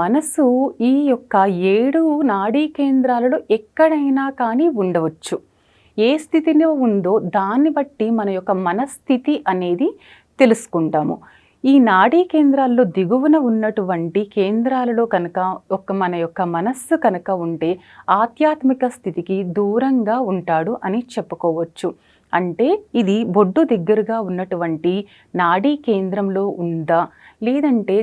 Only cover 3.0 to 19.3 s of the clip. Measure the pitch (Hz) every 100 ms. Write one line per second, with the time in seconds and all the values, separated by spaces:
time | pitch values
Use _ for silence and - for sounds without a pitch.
3 | 247 240 247 302 - 220 - - 320 302
4 | 277 269 269 269 233 240 339 240 185 170
5 | 160 160 - - _ _ _ _ _ -
6 | 226 302 311 320 320 302 320 294 247 202
7 | 180 214 175 208 196 240 311 294 277 -
8 | 220 226 202 185 190 190 185 190 277 -
9 | - 247 277 302 208 185 180 175 311 440
10 | - - _ - 233 226 - 170 156 156
11 | 151 165 - _ _ _ 262 277 226 190
12 | 220 330 359 311 285 277 262 240 247 190
13 | 175 254 302 311 247 220 214 214 185 175
14 | 165 190 208 - 190 220 240 262 247 226
15 | 233 190 170 185 185 185 - 190 - 196
16 | 180 175 165 165 175 170 208 254 - 320
17 | 262 180 175 190 170 165 160 180 - -
18 | - 190 233 - 302 302 262 262 254 247
19 | 190 175 175